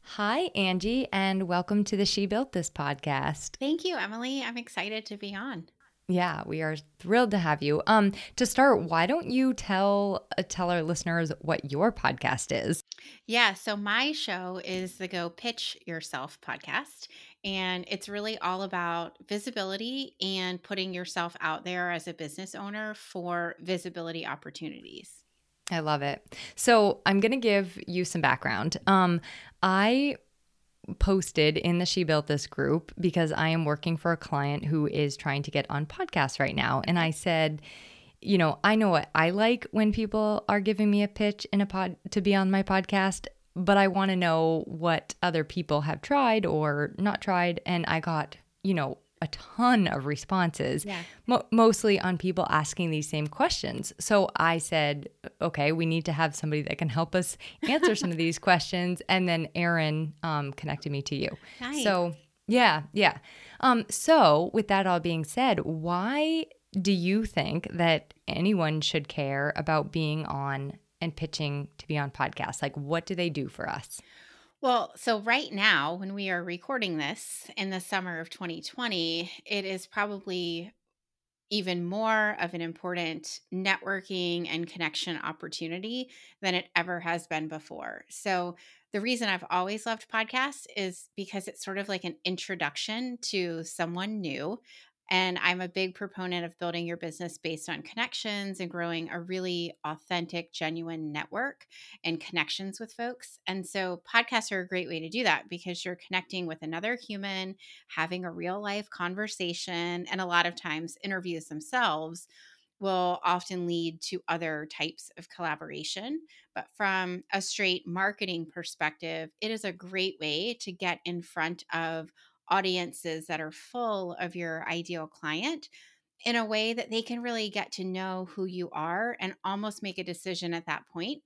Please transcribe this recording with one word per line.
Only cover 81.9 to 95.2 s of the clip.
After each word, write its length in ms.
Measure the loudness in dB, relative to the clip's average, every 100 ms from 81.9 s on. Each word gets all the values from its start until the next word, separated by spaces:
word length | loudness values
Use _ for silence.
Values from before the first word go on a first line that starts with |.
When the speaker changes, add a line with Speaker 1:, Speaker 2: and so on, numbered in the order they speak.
| -2 2 2 2 0
Speaker 2:
of 120 | -4
an 60 | -4
important 800 | -6 -6 -6 -4 -4 -6 -10 -14 _
networking 960 | -4 0 0 -2 -4 -4 -2 0 -2 -2
and 180 | -4 -4
connection 500 | -4 -4 -4 -4 -4
opportunity 920 | -6 -8 -10 -8 -6 -6 -6 -8 -8 -14 -20 _
than 140 | 0 0
it 120 | 0 0
ever 240 | 0 -2
has 260 | -2 -4 -2
been 220 | -4 -4
before. 560 | -8 -12 -10 -10 -12 -14
So 480 | -8 -2 0 -2 -6 -18 -20 _
the 80 | -2
reason 300 | 0 0 2
I've 160 | 0 0
always 360 | 0 0 -2 -2
loved 260 | -4 -2
podcasts 540 | -2 0 0 -2 -4 -10 -4
is 320 | -4 -4 -14 -10
because 320 | -6 -6 -8
it's 160 | -10
sort 140 | -8 -6
of 100 | -4
like 160 | -4
an 140 | -4 -6 -6
introduction 920 | -4 -6 -4 -4 -4 -6 -4 -6 -6
to 420 | -4 -2 -2 -4
someone 560 | -8 -4 -4 -2 -4 -4
new. 400 | -4 -4 -4 -6 _ -20 -20 _ 0
And 280 | 2